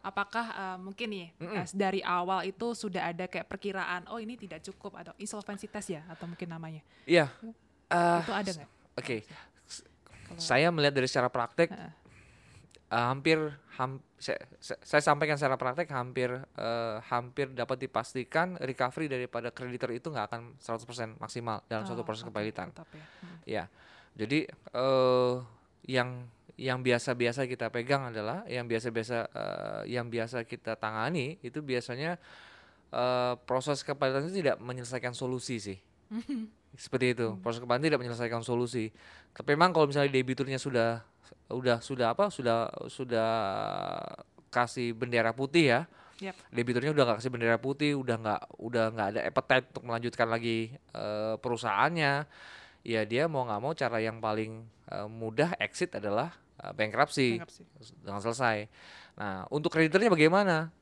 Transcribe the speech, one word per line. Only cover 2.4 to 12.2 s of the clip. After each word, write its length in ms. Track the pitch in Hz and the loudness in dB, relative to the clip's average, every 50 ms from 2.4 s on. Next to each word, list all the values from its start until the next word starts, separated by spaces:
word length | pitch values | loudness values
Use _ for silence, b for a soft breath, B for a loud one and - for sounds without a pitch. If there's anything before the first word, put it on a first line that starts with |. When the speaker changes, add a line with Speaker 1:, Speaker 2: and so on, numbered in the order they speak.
| 165 | -2
Speaker 1:
itu 280 | 190 196 - 233 233 | -4 -6 -4 -4 -4
sudah 400 | 233 - - 208 180 185 170 165 | -4 -4 -6 -4 -2 -2 -2 -2
ada 120 | 170 170 185 | -2 -4 -8
kayak 200 | 180 - 185 - | -6 -6 -8 -6
perkiraan, 640 | _ - 190 - 202 190 190 180 170 180 180 170 - | _ -10 -6 -6 -4 -4 -4 -4 -2 -4 -6 -6 -8
"Oh, 80 | 196 | -10
ini 200 | 233 220 214 247 | -10 -8 -10 -12
tidak 240 | 240 214 180 165 160 | -12 -12 -14 -14 -12
cukup," 340 | - - 190 - - 202 - | -12 -14 -14 -12 -12 -14 -12
atau 160 | 175 175 165 - | -12 -16 -18 -14
insolvency 520 | _ 202 214 - 208 196 - 202 196 - 202 | _ -10 -8 -8 -8 -8 -8 -10 -10 -10 -10
test 240 | - 208 196 - | -10 -10 -6 -6
ya, 80 | 180 147 156 180 | -6 -8 -8 -14
atau 160 | 165 - - | -14 -12 -10
mungkin 240 | 170 170 - 185 170 | -10 -8 -8 -8 -10
namanya? 320 | 165 165 165 160 160 156 _ b b b b | -8 -10 -10 -12 -12 -14 _ b b b b
Speaker 2:
Iya. 240 | - 165 170 151 131 - - | 6 6 6 6 4 0 -12
Speaker 1:
Hmm. 120 | - 226 226 _ _ _ _ _ _ _ | -16 -16 -16 _ _ _ _ _ _ _
Speaker 2:
Eh, 320 | - 175 175 175 170 170 | 2 4 6 6 4 4
Speaker 1:
Itu 120 | 165 156 | 2 0
ada 180 | 208 196 202 190 | -2 -2 -2 -4
nggak? 180 | 180 160 143 - _ _ _ _ _ | -6 -8 -10 -18 _ _ _ _ _
Speaker 2:
oke. 200 | - - - 123 107 - B B B B B B _ _ - - - - - _ _ _ - - - - - | -8 -4 -4 -4 -4 -6 B B B B B B _ _ -16 -16 -16 -16 -20 _ _ _ -20 -20 -20 -18 -18
Speaker 1:
Kalau 120 | - - | -10 -8
Speaker 2:
Saya 280 | - - 123 127 151 175 | 0 4 6 6 6 6
melihat 280 | 170 156 147 143 143 | 6 6 4 4 6
dari 120 | 135 127 131 | 4 2 4
secara 200 | - 139 123 123 | 4 2 2 2
praktek, 400 | - 131 117 - - - 170 165 | 2 0 -2 -2 4 2 2 2
Speaker 1:
Heeh. 240 | - - 170 170 160 _ _ b b b | 2 -10 -14 -16 -18 _ _ b b b